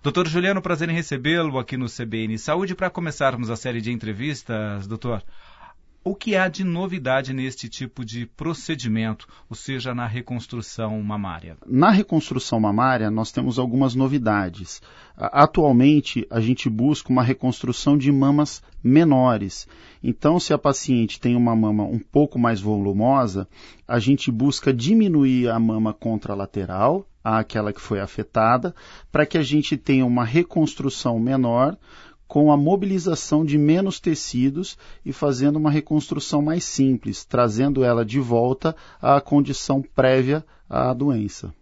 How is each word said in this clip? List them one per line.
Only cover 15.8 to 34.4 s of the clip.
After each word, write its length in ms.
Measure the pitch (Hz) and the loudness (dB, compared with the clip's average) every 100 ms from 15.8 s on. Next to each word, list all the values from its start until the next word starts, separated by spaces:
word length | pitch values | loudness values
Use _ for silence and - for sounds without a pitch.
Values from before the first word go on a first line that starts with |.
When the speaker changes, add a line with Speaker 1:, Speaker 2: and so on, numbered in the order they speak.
| 135 151 - 123 - | 6 6 2 -6 -4
Speaker 2:
a 100 | 117 | -2
gente 300 | 110 127 127 | 0 0 -2
busca 400 | 110 135 147 - | 0 0 0 0
uma 140 | 127 | 2
reconstrução 760 | 123 127 127 117 123 123 143 147 | 2 0 -2 -2 -6 -2 2 2
de 140 | 135 | 4
mamas 500 | 139 135 147 147 - - - | 2 4 2 0 -6 -18 -4
menores. 840 | 120 139 165 131 127 110 101 - - - - - | 4 6 6 4 4 0 -4 -10 -20 -20 -20 -8
Então, 360 | 123 113 147 165 | -6 0 0 0
se 140 | - | 0
a 60 | 151 | 0
paciente 600 | 143 139 - 123 110 - | 0 -2 0 0 0 -2
tem 160 | 120 120 | 0 2
uma 200 | 120 113 | 2 2
mama 300 | 107 107 104 | 2 0 -2
um 120 | 113 | -6
pouco 400 | - 143 147 127 | 0 2 2 2
mais 240 | 117 107 | 0 0
volumosa, 880 | 104 104 101 98 117 139 120 95 92 - - - - | -2 -2 0 0 2 2 0 -4 -8 -14 -20 -20 -4
a 100 | 120 | 0
gente 340 | 110 139 - | 2 2 0
busca 400 | 113 139 - - | 0 0 0 0
diminuir 800 | 123 127 226 208 156 135 127 120 | 0 2 4 4 4 4 2 0
a 100 | 113 | 0
mama 320 | 113 110 110 | 0 0 -2
contralateral, 1160 | - 117 110 - 101 98 101 90 92 117 180 196 _ | -2 -4 -4 -4 -8 -6 -6 -6 0 2 0 -6 _
aquela 500 | 113 110 107 113 104 | -2 -2 -2 -4 -4
que 80 | 101 | -6
foi 180 | - 101 | -6 -4
afetada, 760 | 101 - - 117 110 123 180 - - - - | -4 -8 -4 0 2 2 0 -10 -20 -20 -2
para 140 | 143 151 | 0 2
que 140 | 165 | 0
a 40 | |
gente 320 | 131 147 147 147 | 2 0 0 -4
tenha 300 | - 135 127 | 2 2 4
uma 180 | 120 | 0
reconstrução 960 | 117 147 175 170 151 - 139 - 123 113 | 2 0 0 0 0 -2 -6 -4 -4 -2
menor, 580 | 120 135 123 120 139 190 _ - - _ _ | 0 0 0 2 0 -2 _ -20 -20 _ _
com 240 | 147 151 | 4 6
a 60 | 147 | 6
mobilização 880 | 143 196 196 190 170 160 - 151 156 | 4 2 0 -2 -2 -4 0 0 2
de 100 | 147 | 4
menos 440 | 147 170 196 - | 4 4 2 -2
tecidos 800 | 180 151 - 123 | -2 -2 -4 0